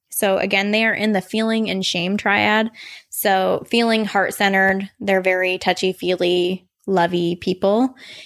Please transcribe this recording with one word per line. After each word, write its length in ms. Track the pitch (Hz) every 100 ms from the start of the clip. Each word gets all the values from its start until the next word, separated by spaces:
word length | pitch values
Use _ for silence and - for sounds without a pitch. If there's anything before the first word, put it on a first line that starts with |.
| _
So 280 | - 202 190
again, 340 | 196 196 202
they 120 | 214
are 80 | 226
in 180 | 202 214
the 80 | 196
feeling 500 | - 220 226 226 214
and 160 | 190 190
shame 300 | 180 175 208
triad. 540 | 202 202 208 214 220 - - - -
So 540 | - 208 190 190 180 -
feeling, 340 | 233 233 226 208
heart-centered, 840 | 202 185 - 202 196 190 190 196 -
they're 220 | 196 190
very 380 | 185 185 185 185
touchy-feely, 1080 | - 180 185 185 175 180 180 180 175 185 - _ -
lovey 480 | 190 170 175 170 175
people. 580 | - 185 196 214 254 - - -